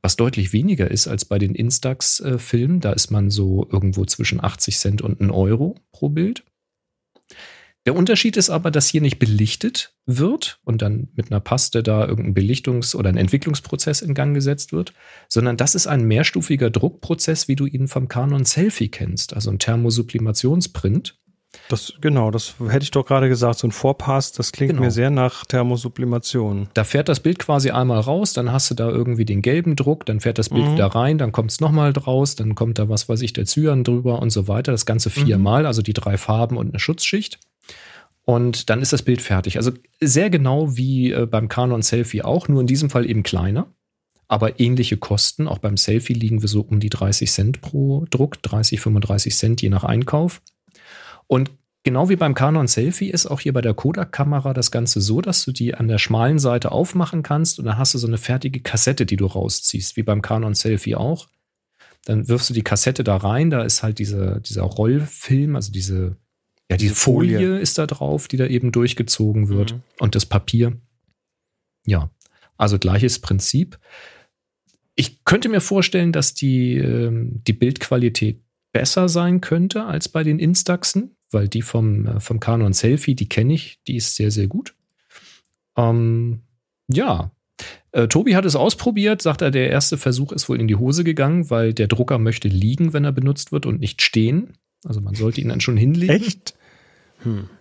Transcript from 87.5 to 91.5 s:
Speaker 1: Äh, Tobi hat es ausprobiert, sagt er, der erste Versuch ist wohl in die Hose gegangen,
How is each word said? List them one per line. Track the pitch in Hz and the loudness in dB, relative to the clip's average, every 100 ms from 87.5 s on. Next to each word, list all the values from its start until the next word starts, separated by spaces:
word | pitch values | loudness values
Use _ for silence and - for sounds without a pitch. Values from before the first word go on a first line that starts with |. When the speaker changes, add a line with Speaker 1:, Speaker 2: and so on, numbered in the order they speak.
| - - - _ | -20 -18 -18 _
Speaker 1:
Äh, | - 117 | 0 2
Tobi | 151 240 | 2 4
hat | 190 190 | 2 2
es | 143 | 2
ausprobiert, | 170 - 247 208 208 208 | 0 0 -2 0 0 0
sagt | 160 143 | -2 0
er, | 143 | 0
der | 135 131 | 2 2
erste | 135 - 151 | 2 0 0
Versuch | - 123 143 | -2 -2 -4
ist | 151 - | -6 -4
wohl | 123 | -2
in | 113 | 0
die | 104 | 2
Hose | 127 156 | 2 0
gegangen, | 170 156 139 175 156 | 0 2 2 2 0